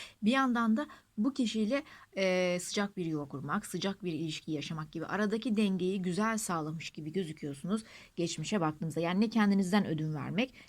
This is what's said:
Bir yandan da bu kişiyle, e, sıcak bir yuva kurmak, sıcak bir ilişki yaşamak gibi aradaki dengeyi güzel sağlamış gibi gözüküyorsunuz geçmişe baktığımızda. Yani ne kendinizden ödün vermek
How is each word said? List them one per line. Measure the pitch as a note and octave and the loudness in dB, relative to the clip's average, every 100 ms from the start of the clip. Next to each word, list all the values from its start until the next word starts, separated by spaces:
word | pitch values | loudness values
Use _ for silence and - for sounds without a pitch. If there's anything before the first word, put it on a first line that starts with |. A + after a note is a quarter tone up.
| - - | -16 -2
Bir | G#3 | 2
yandan | C4+ C4+ A#3+ A3+ A3+ | 4 4 4 4 2
da | D4+ - _ - | 0 -10 _ -2
bu | A#3+ | 0
kişiyle, | C4+ A3 A3 G#3+ C#4 - - - - | 2 0 0 0 0 -4 -16 -10 0
e, | F#3+ F#3 F3+ F3+ | 2 2 2 0
sıcak | - G#3 G3+ F#3+ | -2 -2 -2 -2
bir | |
yuva | E3 D#3 C#3+ | -2 -2 -4
kurmak, | C#3 C3+ G3 - | -8 -4 -4 -2
sıcak | F3+ G3 G3 | -2 -2 -2
bir | F3+ | -4
ilişki | D3+ E3 - - | -2 -4 -6 -4
yaşamak | D3+ - D#3 D#3 | -4 -4 -6 -6
gibi | E3 - | -8 -4
aradaki | F#3+ G#3+ A3 B3+ G#3+ | 0 0 0 0 2
dengeyi | G#3 F#3 F#3 G3 | 4 2 0 0
güzel | F3+ F3 A3 A3 | 0 0 0 0
sağlamış | - E3 D#3 E3 - | -2 -2 -2 -6 -8
gibi | - D3+ | -10 -4
gözüküyorsunuz | F#3 E3 D#3 D3 C#3+ F3 A3 - - - - | -4 -4 -6 -8 -6 -2 -4 -4 -20 -10 -4
geçmişe | E3+ E3 D#3 G#3+ | -2 -2 -2 0
baktığımızda. | D#3+ D3+ D#3+ D#3+ | 0 0 -4 -2
Yani | E3+ F#3 | 0 2
ne | A3 | 2
kendinizden | A3 G3+ G3 F3+ G3+ - | 4 6 4 4 2 2
ödün | D#3 D#3 | 0 -2
vermek | D3+ C3 E3 C4 - | -4 -4 -2 -2 -6